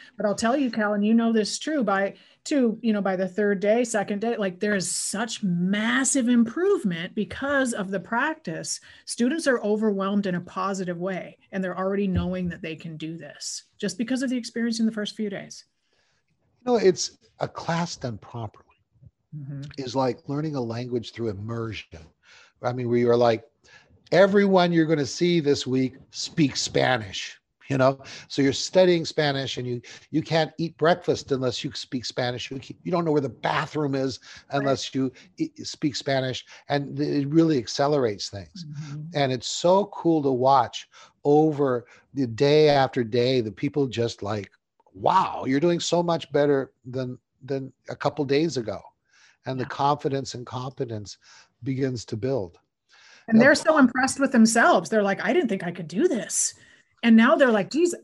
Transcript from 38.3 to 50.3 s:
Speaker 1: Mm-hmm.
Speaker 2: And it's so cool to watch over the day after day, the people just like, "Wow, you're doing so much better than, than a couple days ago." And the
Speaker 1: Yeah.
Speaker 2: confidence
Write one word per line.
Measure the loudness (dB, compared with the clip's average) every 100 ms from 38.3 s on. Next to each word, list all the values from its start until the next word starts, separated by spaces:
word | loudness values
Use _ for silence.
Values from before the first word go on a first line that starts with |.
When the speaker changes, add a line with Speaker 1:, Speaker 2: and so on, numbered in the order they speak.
| -12 -14 -16 -14
Speaker 1:
Mm-hmm. | -12 -12 -12 -6 -2
Speaker 2:
And | 0
it's | -2 -6
so | 0 4 4 2
cool | -2 0 2
to | 2
watch | 2 4 4 2 -4 -16 -20 -20 _ 4
over | 4 4 2 0 0 -4 -18 _
the | -4 -4
day | 2 4 6 6
after | 6 2 0
day, | -2 0 2 0
the | -2
people | -4 -4 -2 -2
just | -2 -4 -4
like, | -6 -6 -8 _ _ _ _
"Wow, | -4 2 2 2 -2 -2
you're | 2
doing | 2 0
so | 0 0
much | 0 -2 0
better | 2 2 2 -2 _ -10
than, | -8 -8 -10 _ _
than | -8 -8 -8 -14 -16
a | -6
couple | -4 -2 0
days | 0 0 -2
ago." | -6 -8 -14 _ _ _ _ _ -8
And | -6
the |
Speaker 1:
Yeah. | -6
Speaker 2:
confidence | 0 0 2 -2 -4 -6